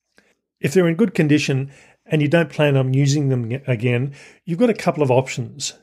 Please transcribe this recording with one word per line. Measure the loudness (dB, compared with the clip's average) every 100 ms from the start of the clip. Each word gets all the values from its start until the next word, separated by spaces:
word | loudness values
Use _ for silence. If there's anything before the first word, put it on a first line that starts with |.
| _ _ _ _ _ _
If | -2
they're | 2 2
in | 2
good | 0
condition | 0 2 2 0 -4 -6 -14 _ _ -4
and | 0
you | 2
don't | 0 0
plan | 0 2 2
on | 2
using | 2 2 0 0
them | -2 -4
ag-, | -6 -4
again, | -2 0 -2 -4 -10 -20 _
you've | -8 0
got | 0
a |
couple | 0 -2 0
of | 2
options. | 2 0 -4 -10 -10 -12 -14